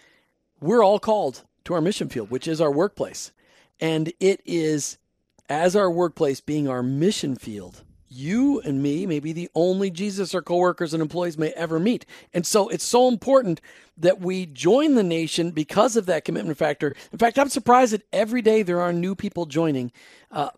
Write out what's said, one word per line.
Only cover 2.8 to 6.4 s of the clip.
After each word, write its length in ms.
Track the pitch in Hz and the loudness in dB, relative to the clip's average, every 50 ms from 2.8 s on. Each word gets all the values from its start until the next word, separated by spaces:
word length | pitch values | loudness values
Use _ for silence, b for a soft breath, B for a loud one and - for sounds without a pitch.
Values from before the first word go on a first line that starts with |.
| 180 202 - - - - - - - - _ b b b b b b b b b | 0 0 -2 -4 -8 -8 -10 -14 -16 -18 _ b b b b b b b b b
And 320 | 160 160 160 156 160 165 - - | -4 -2 0 0 -2 -4 -4 0
it 220 | 190 190 196 - - | 2 2 2 0 -2
is, 540 | - 175 170 160 156 156 147 135 - - _ _ _ _ _ _ _ _ _ _ - | -4 -4 -2 0 0 -2 -2 -4 -6 -10 _ _ _ _ _ _ _ _ _ _ -6
as 280 | 139 151 170 185 175 | -4 0 0 2 2
our 140 | 208 202 180 | 2 2 2
workplace 500 | 170 170 180 165 - - 165 143 135 - | 2 0 0 -2 0 0 0 0 0 -2